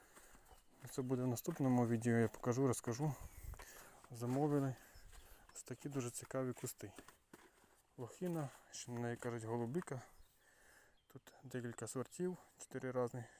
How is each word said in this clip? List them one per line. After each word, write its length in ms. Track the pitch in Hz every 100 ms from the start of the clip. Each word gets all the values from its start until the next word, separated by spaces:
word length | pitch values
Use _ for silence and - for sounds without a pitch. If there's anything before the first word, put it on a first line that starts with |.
| - - - - - - - - 123
це 120 | -
буде 220 | 127 127
в 40 | 127
наступному 600 | 120 - 165 135 123 117
відео, 300 | 117 117 117
я 100 | 113
покажу, 400 | - - 120 135
розкажу. 460 | 113 - 117 151 127 - - - - - - - - -
Замовили 640 | 120 120 131 151 143 135 123 - - - - - - - -
ось 80 |
такі 260 | - 123 147
дуже 200 | 139 120
цікаві 440 | - - 135 131
кусти. 380 | 120 123 - 104 - - - _ - - _ - _ _ -
Лохина, 520 | 120 - 180 165 139 - -
ще 200 | - -
на 80 | 120
неї 180 | 120 117
кажуть 260 | 123 117
голубика. 580 | 110 120 117 156 180 131 - - - _ _ - - - - _ _
Тут 260 | 131 - -
декілька 440 | 131 127 120 113 113
сортів, 500 | 131 123 - 180 180 - -
чотири 340 | - 131 131
різні, 320 | 127 120 123 117